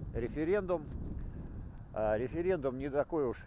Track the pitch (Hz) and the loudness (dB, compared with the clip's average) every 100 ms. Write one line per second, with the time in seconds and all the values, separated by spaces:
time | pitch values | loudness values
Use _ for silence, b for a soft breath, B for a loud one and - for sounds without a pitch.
0 | - 113 117 147 160 208 185 170 147 - | -4 -2 -2 0 2 2 4 0 -2 -6
1 | - - B B B B B B - - | -4 -4 B B B B B B -8 0
2 | 107 107 127 165 175 180 135 127 143 139 | 2 2 2 0 2 2 2 0 0 2
3 | 127 165 127 110 | 2 2 2 0